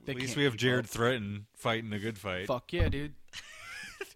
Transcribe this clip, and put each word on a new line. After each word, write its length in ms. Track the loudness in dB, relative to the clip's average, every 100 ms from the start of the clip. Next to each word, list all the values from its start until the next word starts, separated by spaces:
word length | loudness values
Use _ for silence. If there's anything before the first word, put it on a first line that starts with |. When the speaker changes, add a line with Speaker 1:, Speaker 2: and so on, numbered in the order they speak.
Speaker 1:
they 80 | -6
Speaker 2:
at 60 | -4
least 100 | -2
Speaker 1:
can't 80 | 4
Speaker 2:
we 60 |
have 80 | 4
Speaker 1:
keep 60 | 6
Speaker 2:
Jared 240 | 4 4 2
Speaker 1:
up. 40 |
Speaker 2:
Threatin 520 | 2 2 2 0 -6 -8
fighting 360 | -4 0 0 -2
the 100 | -2
good 180 | -4 -4
fight. 300 | -4 -2 -2
Speaker 1:
Fuck 240 | -2 -2
yeah, 160 | 2 2
dude. 260 | 2 -4 -10 -14 -16 -14 -16 -14 -14 -14 -12 -14